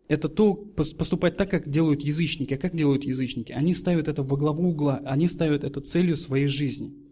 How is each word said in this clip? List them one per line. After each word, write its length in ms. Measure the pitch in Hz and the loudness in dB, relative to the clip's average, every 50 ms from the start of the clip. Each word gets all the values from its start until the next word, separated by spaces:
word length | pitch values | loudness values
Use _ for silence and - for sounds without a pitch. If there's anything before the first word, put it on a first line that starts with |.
| _ - | _ -2
это 220 | 151 147 165 151 | -2 -2 -2 -2
то, 420 | - - 214 208 190 - - - - | 2 4 4 4 4 0 -4 -8 -4
пос-, 220 | - 147 - - | -2 -2 -2 -2
поступать 400 | - 165 - 185 170 185 175 - | -4 -2 -2 0 0 0 0 0
так, 140 | - 196 190 | 0 -2 0
как 180 | 190 160 - 147 | -2 -4 -2 0
делают 320 | 139 156 165 160 143 143 | 0 2 4 4 2 0
язычники. 540 | 143 147 147 160 170 147 - - 135 - 135 | 0 -2 -2 0 -2 -2 -2 -4 -4 -4 -4
А 40 | 131 | -4
как 160 | - 180 170 | -4 -4 -2
делают 300 | 160 151 143 139 139 - | 0 2 2 2 2 0
язычники? 480 | - 131 127 131 120 - 120 113 - - | -2 -4 -2 -4 -4 -4 -6 -8 -6 -4
Они 220 | 131 147 175 180 | 0 0 2 2
ставят 340 | - - 185 175 165 151 160 | 0 0 0 0 0 0 -2
это 140 | 139 147 139 | -2 -2 -2
во 140 | 131 139 139 | 0 0 0
главу 320 | 143 156 147 160 180 180 | 2 0 0 2 2 0
угла, 320 | 165 147 147 143 131 - - | 2 2 2 2 0 0 -2
они 240 | 131 135 143 170 170 | 0 0 2 2 2
ставят 340 | - - 165 156 147 139 143 | 2 2 2 2 2 0 0
это 200 | 135 139 139 139 | -4 -6 -6 -6
целью 340 | - - 170 185 175 160 | -2 0 2 2 2 2
своей 300 | - - - 135 135 143 | 0 -2 0 0 2 2
жизни. 480 | 139 135 143 147 131 - - - - - - - - | 2 2 0 0 -2 -2 -4 -8 -10 -12 -16 -20 -20